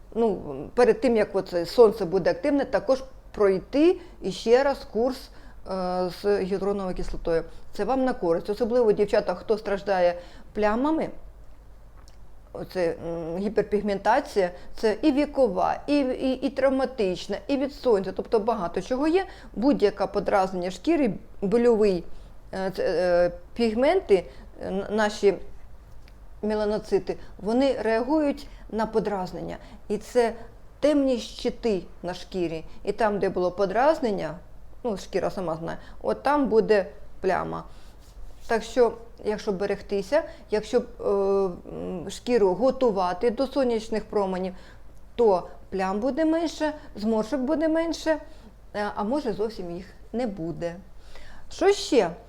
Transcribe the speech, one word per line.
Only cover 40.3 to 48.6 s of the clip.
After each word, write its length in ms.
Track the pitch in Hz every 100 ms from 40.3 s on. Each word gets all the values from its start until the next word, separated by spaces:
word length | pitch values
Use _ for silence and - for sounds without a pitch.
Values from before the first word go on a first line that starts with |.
| - -
якщо, 260 | 214 214 247
е, 260 | - -
м, 1080 | - 202 196 196 196 180 - 160 180 185 190
шкіру 440 | - - 240 196
готувати 760 | 180 262 254 247 196 180 185 240
до 180 | 233 269
сонячних 580 | 285 254 233 220 214 208
променів, 480 | 208 196 180 185 185 - - - - - -
то 320 | 233 180 - - -
плям 300 | 190 190 208
буде 260 | 254 277 320
менше, 480 | 320 330 - 302 302 - -
зморшок 460 | 214 220 214 285
буде 260 | 254 311 320
менше, 500 | 320 330 320 320 302 302 - - -